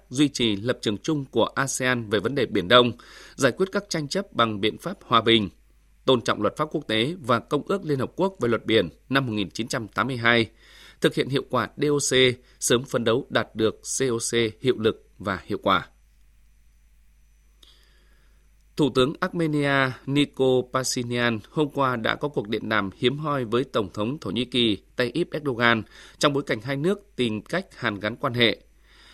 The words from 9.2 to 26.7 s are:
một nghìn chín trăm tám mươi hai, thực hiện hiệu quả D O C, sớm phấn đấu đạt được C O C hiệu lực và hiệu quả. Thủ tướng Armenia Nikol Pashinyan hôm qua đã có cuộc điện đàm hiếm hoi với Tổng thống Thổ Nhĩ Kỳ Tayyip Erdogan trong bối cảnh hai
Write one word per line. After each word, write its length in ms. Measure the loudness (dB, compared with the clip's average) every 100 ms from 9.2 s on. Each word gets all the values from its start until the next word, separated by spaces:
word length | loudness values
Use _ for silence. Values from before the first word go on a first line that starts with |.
| -2
một 60 |
nghìn 180 | -4 -4
chín 180 | -6 -6
trăm 200 | -6 -6
tám 180 | -4 -2
mươi 100 | 0
hai, 340 | 2 4 2 -4 -20 -20 -20 -2
thực 140 | -2
hiện 140 | 0 -2
hiệu 160 | -2 -2
quả 180 | -2 -2 -2
D 80 |
O 140 | 0 0
C, 140 | 2 4 4 2 _ -6
sớm 240 | 0 0
phấn 200 | 0 -2
đấu 220 | 0 0 0
đạt 260 | -4 -4 -2
được 240 | -2 -2 -6 -4
C 40 |
O 160 | -2 -2
C 440 | -2 0 -2 -2
hiệu 160 | -2 0
lực 300 | 0 -2 _ -10
và 220 | -6 -6
hiệu 140 | -4 -4
quả. 260 | 2 0 0 _ _ _ _ _ _ _ _ _ _ _ _ _ _ _ _ _ -20 _ _ _ _ _ _ _ _ _ _ 0
Thủ 140 | 2
tướng 180 | 4 2 2
Armenia 680 | -4 -2 0 0 2 2 0 -2 -2
Nikol 580 | 0 0 2 2 4 2
Pashinyan 680 | -2 -4 -4 -4 0 0 -2 -4
hôm 180 | -2 -2
qua 280 | 0 0 0
đã 180 | -2
có 140 | -2 -2
cuộc 200 | -4 -4
điện 200 | -4 0
đàm 220 | 0 0 0
hiếm 220 | -2 -2
hoi 260 | -2 -4
với 200 | 0 -2
Tổng 240 | 0 -2 -4
thống 240 | -4 -6 -4
Thổ 120 | -6
Nhĩ 140 | -4
Kỳ 340 | -2 0 2 0 _ -4
Tayyip 340 | -4 -2 -4
Erdogan 500 | -4 -6 2 2 2 -2 -12 -20 -2
trong 140 | 0
bối 100 | 0
cảnh 180 | -2 -4
hai 160 | -4